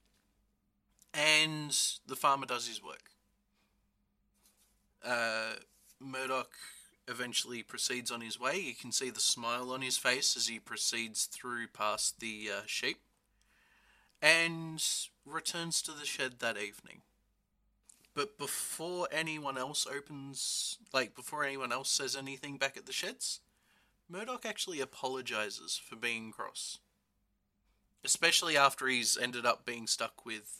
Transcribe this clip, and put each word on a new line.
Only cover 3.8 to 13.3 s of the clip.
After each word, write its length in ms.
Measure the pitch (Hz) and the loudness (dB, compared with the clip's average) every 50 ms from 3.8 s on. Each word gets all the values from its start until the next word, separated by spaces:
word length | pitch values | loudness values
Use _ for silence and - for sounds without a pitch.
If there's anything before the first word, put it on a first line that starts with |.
| _ _ _ _ _ _ _ _ _ _ _ _ _ _ _ _ _ _ _ _ _ _ _ _ - | _ _ _ _ _ _ _ _ _ _ _ _ _ _ _ _ _ _ _ _ _ _ _ _ -4
Uh, 500 | 117 120 117 117 113 110 110 110 110 110 - - - _ _ _ - - - | 0 0 2 2 2 0 0 -2 -4 -6 -8 -12 -16 _ _ _ -20 -20 -14
Murdoch 520 | 135 135 131 131 135 131 131 127 120 - - - - - - - - - _ _ _ | -10 -8 -6 -4 -2 0 0 0 0 -4 -8 -16 -16 -16 -16 -18 -20 -20 _ _ _
eventually 560 | - 120 120 123 120 117 - - 117 123 117 | -8 -6 -6 -4 -2 0 -2 -2 -2 -4 -8
proceeds 480 | 107 - - 117 - - 123 123 120 120 | -8 -8 -4 -2 -2 0 -2 -2 -4 -4
on 100 | 120 117 | -6 -6
his 180 | 117 113 107 123 | -6 -6 -6 -2
way. 180 | 123 131 156 196 | 0 0 0 0
You 160 | 180 131 117 | -2 -4 -8
can 180 | - - 123 | -8 -6 -2
see 180 | - - 135 127 | -2 -2 -2 -2
the 100 | 110 110 | 0 2
smile 520 | - - - 123 117 117 120 123 127 127 | 2 2 2 2 2 0 0 0 0 -2
on 100 | 127 131 | -4 -2
his 160 | 131 127 127 - | -2 0 0 2
face 380 | - 127 127 135 - - - | 4 4 4 4 4 2 2
as 100 | 120 113 | 2 0
he 120 | 113 117 110 | 0 -2 -4
proceeds 640 | - - 117 104 - - - 117 113 110 110 - - | -8 -8 -4 -2 0 0 0 0 -2 -2 -2 -2 -2
through 420 | - - - - 123 120 117 117 107 | -2 -4 -8 -6 -6 -4 -4 -6 -6
past 520 | - - 104 107 104 107 - - - - | -4 0 2 2 2 2 0 0 -2 -2
the, 280 | 120 110 107 107 107 104 | -6 -6 -6 -6 -4 -4
uh, 120 | 98 101 110 | -4 -4 -4
sheep. 320 | 110 - - 120 131 170 - _ _ _ _ _ _ | -4 -2 0 0 0 -2 -4 _ _ _ _ _ _